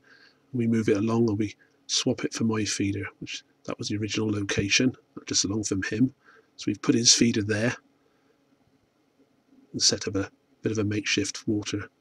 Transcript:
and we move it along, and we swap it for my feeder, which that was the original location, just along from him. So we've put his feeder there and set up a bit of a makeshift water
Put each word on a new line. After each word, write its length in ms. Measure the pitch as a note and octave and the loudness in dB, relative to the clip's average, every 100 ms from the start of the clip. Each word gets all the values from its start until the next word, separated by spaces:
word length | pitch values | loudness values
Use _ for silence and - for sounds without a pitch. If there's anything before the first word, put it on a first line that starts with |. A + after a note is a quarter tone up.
| _ - - _ _ | _ -20 -20 _ _
and 60 | B2+ | -2
we 80 | A#2 | 2
move 200 | A2+ A2 | 2 4
it 80 | G2+ | 2
along, 320 | A2+ A2+ A#2 | 2 2 2
and 100 | G#2 | 2
we 160 | G#2+ - _ _ - | -2 -6 _ _ -4
swap 360 | - C3 A#2+ | -2 0 -2
it 80 | C#3+ | -2
for 120 | - | -2
my 200 | A2+ A2 | 0 0
feeder, 420 | G#2 - G2+ G2+ G2+ - | -2 0 -2 -2 -6 -10
which 240 | - - - _ | -12 -12 -16 _
that 140 | - - | -10 -8
was 80 | A2 | -6
the 80 | G#2+ | -4
original 340 | G#2+ A2 A2 | -2 -2 0
location, 640 | G#2 G2+ - G2+ - C3 - _ - - | 0 -2 -2 2 4 2 0 _ -14 -4
just 180 | F#2 | 0
along 200 | F#2 G#2+ | 0 -2
from 180 | G#2 G2+ | -2 -2
him. 320 | F#2+ A2 B2+ - _ - _ | -2 2 2 0 _ -20 _
So 120 | - - | -10 -6
we've 140 | G#2 | -2
put 120 | - | 2
his 180 | B2 A#2 | 4 6
feeder 300 | - A#2 A2+ | 6 4 2
there 320 | G#2 G#2 A#2 - _ _ _ _ _ _ _ _ _ _ _ _ _ _ _ _ _ - _ | 0 0 -2 -4 _ _ _ _ _ _ _ _ _ _ _ _ _ _ _ _ _ -20 _
and 100 | - | -2
set 240 | - - - | 0 0 -2
up 80 | |
a 160 | G2 G2+ _ _ _ | -4 -4 _ _ _
bit 80 | A#2 | -4
of 80 | A2 | -2
a 60 | |
makeshift 580 | G#2 G#2 - - G2+ - - | -2 -2 -2 -2 -2 -4 -4
water 420 | G#2+ G#2 G#2 G2 _ | -4 -2 -8 -8 _